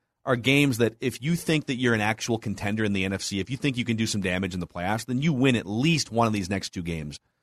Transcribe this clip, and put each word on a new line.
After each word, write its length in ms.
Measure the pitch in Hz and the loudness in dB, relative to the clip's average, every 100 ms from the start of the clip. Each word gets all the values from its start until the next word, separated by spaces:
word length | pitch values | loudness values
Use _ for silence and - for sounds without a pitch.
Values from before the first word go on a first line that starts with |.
| _ _ - | _ _ -2
are 100 | 123 | 0
games 440 | 117 139 143 117 | 4 4 4 4
that 160 | 113 - | 2 2
if 220 | 131 - | -4 -2
you 160 | 139 170 | -2 -2
think 300 | - 156 - | 0 -2 0
that 100 | 123 | 0
you're 160 | 123 | 2
an 80 | 110 | 2
actual 360 | 104 113 - 113 | 2 0 -2 -2
contender 460 | - - 101 110 | -2 -4 -2 0
in 80 | 107 | 0
the 140 | 98 95 | 0 0
N 80 | |
F 80 | 98 | -2
C, 180 | - 98 | -4 -4
if 100 | 92 | -4
you 60 | 139 | -2
think 220 | 147 123 | -2 -2
you 80 | 120 | -2
can 100 | 110 | 0
do 100 | 110 | 0
some 140 | 107 | 0
damage 340 | 92 92 95 | 0 0 -2
in 60 | 90 | -4
the 80 | 85 | -8
playoffs, 380 | 87 90 110 - | -6 -2 -2 -2
then 160 | 127 | 0
you 100 | 156 | 2
win 240 | 131 135 117 | 4 4 4
at 100 | 90 | 0
least 460 | 110 151 156 - | 0 2 2 0
one 160 | 113 113 | 2 2
of 60 | |
these 160 | 107 90 | 2 -2
next 220 | 98 - | -4 -4
two 120 | 92 | -6
games 380 | 85 80 76 69 _ _ | -6 -6 -8 -12 _ _